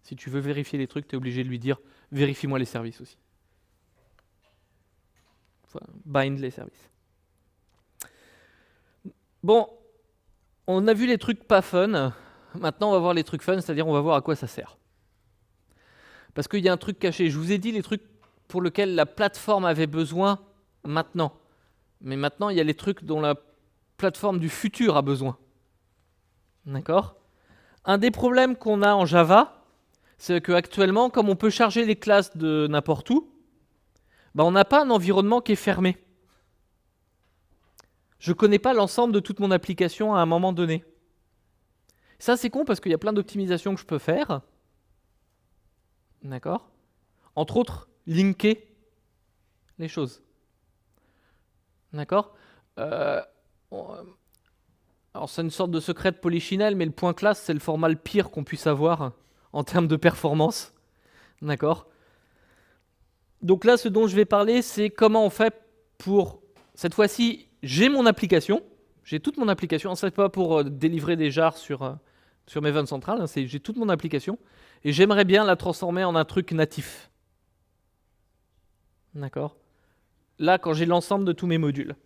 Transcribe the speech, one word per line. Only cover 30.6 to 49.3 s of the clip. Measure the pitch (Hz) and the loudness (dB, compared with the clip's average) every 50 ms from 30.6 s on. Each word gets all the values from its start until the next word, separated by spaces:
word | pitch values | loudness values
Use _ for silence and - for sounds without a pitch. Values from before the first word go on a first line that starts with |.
| - - - - 196 185 190 220 254 254 | 2 0 0 2 2 4 4 2 2 2
comme | - 254 208 202 | 2 2 2 2
on | 190 | 2
peut | 180 220 220 | 2 2 0
charger | 202 - 233 208 196 233 233 | 2 4 0 2 2 0 0
les | 214 214 | 0 0
classes | - - 214 202 202 190 - - | -2 2 4 4 4 4 2 -6
de | 160 160 156 156 151 151 147 | -4 -2 0 2 2 0 2
n'importe | 151 147 143 - 156 135 - - | 0 -2 0 0 -2 -2 0 0
où, | 240 311 330 - _ _ _ _ _ _ _ _ _ _ _ _ _ _ _ _ _ _ _ _ _ | 0 0 0 -2 _ _ _ _ _ _ _ _ _ _ _ _ _ _ _ _ _ _ _ _ _
bah, | 147 156 | 2 2
on | 175 | 4
n'a | 185 196 196 | 6 4 4
pas | - 269 294 294 | 6 4 4 4
un | 262 | 4
environnement | 233 202 170 185 196 196 196 208 233 247 | 2 2 2 2 2 2 4 4 2 0
qui | 240 - | 2 0
est | 208 | -2
fermé. | - - 208 190 175 190 180 180 - _ _ _ _ _ _ _ _ _ _ _ _ _ _ _ _ _ _ _ _ _ _ _ _ _ _ _ _ _ _ _ _ _ _ _ - _ _ _ _ _ _ _ | 0 0 -2 0 2 0 0 0 -2 _ _ _ _ _ _ _ _ _ _ _ _ _ _ _ _ _ _ _ _ _ _ _ _ _ _ _ _ _ _ _ _ _ _ _ -20 _ _ _ _ _ _ _
Je | _ - 170 175 | _ -4 -4 2
connais | - 220 208 208 | 4 4 4 4
pas | 202 208 254 254 | 4 4 2 2
l'ensemble | 220 202 190 - - 240 240 208 | 2 0 0 2 0 0 2 2
de | 202 | -2
toute | - - 196 - | -2 -2 -6 -4
mon | 202 196 | 0 0
application | 190 175 - - 180 - 185 165 - - 220 214 208 | 0 0 0 -4 -2 -2 -2 -2 0 -4 -2 0 2
à | 185 | 2
un | 170 | 2
moment | 160 165 170 185 190 180 | 2 2 0 0 0 0
donné. | 165 175 160 160 165 - - _ _ _ _ _ _ _ _ _ _ _ _ _ _ _ _ _ _ _ _ _ _ _ _ _ | -2 -2 -2 -2 -4 -6 -14 _ _ _ _ _ _ _ _ _ _ _ _ _ _ _ _ _ _ _ _ _ _ _ _ _
Ça, | _ - - 247 | _ 0 0 0
c'est | 247 - 233 | 0 0 -4
con | - 262 302 | -2 -2 -2
parce | 277 208 - | -2 -4 -4
qu'il | - 180 | 0 -2
y | 165 | -2
a | |
plein | 156 - 214 214 | 0 0 -2 -2
d'optimisations | 202 196 - - 202 196 180 180 165 - 202 196 | -2 -4 -4 -6 -6 -2 -2 -2 -2 -2 -4 -6
que | - | -6
je | - | -6
peux | - 165 139 | -6 -6 -4
faire. | - - 165 190 294 - 165 135 - _ _ _ _ _ _ _ _ _ _ _ _ _ _ _ _ _ _ _ _ _ _ _ _ _ _ _ _ _ _ _ _ _ _ _ - | -2 -2 -2 0 -2 -4 -6 -8 -8 _ _ _ _ _ _ _ _ _ _ _ _ _ _ _ _ _ _ _ _ _ _ _ _ _ _ _ _ _ _ _ _ _ _ _ -14
D'accord ? | 139 131 123 - 156 175 233 - _ _ _ _ _ _ _ _ _ _ _ _ _ _ | -12 -12 -10 -6 -6 -6 -6 -8 _ _ _ _ _ _ _ _ _ _ _ _ _ _
Entre | 147 151 - - | -6 -6 0 0
autres, | 240 240 - - - - _ _ _ _ | -2 -2 -2 -6 -16 -18 _ _ _ _
linker | 170 160 175 190 196 190 - - 214 220 214 - _ _ _ _ _ _ _ _ _ _ _ _ _ | -2 0 2 2 2 0 2 2 0 0 0 -6 _ _ _ _ _ _ _ _ _ _ _ _ _